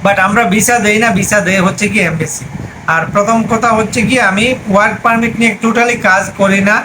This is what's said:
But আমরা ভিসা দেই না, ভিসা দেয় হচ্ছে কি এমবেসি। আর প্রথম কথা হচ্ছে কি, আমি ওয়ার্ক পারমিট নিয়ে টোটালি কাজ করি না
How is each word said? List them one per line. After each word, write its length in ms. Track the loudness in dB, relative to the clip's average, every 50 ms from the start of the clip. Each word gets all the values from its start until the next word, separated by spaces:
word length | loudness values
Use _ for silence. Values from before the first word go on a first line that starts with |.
| 2
But 160 | 2 2 2
আমরা 240 | 2 2 2 2 2
ভিসা 340 | 2 2 0 2 2 2 2
দেই 200 | 2 2 0 2
না, 120 | 2 0
ভিসা 300 | 0 0 -2 0 0 0
দেয় 200 | 0 0 0 2
হচ্ছে 280 | 0 0 0 -2 -4 -2
কি 120 | 0 0
এমবেসি। 440 | 0 0 -2 -4 -4 -6 -6 -10 -12 -12 -10 -10 -10 -12 -12 -10 -4
আর 160 | -2 0 0 -2 -2 -2
প্রথম 300 | -2 0 2 2 0 0
কথা 260 | 0 -2 0 0 0
হচ্ছে 340 | 2 0 0 -2 -2 -2 0
কি, 180 | 0 2 2
আমি 340 | 2 2 2 2 0 0 -2 -4 -4 0
ওয়ার্ক 260 | 2 2 2 2 0 -2 0
পারমিট 360 | 0 0 2 0 -2 -2 0
নিয়ে 180 | 0 0 0 0 -2
টোটালি 340 | 0 2 2 0 0 0
কাজ 340 | 0 0 2 2 2 0 -4 -2 0
করি 220 | 0 2 2 2
না 220 | 2 2 0 0 -2